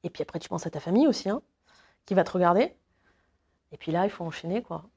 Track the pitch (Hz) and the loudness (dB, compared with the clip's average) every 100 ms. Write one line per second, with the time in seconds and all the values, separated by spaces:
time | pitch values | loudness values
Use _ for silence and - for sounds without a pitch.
0 | 175 - - 165 - 175 165 151 165 202 | -10 -8 -8 -8 -6 -6 -6 -8 0 4
1 | 302 - 196 233 _ _ _ _ _ _ | 4 2 -2 -4 _ _ _ _ _ _
2 | - 190 180 185 175 180 311 _ _ _ | 0 0 2 4 4 4 2 _ _ _
3 | _ _ _ _ _ _ _ - - 165 | _ _ _ _ _ _ _ -12 -4 0
4 | 202 - 165 - 165 208 240 165 185 | 0 -2 -10 -8 -6 -6 -6 -12 -12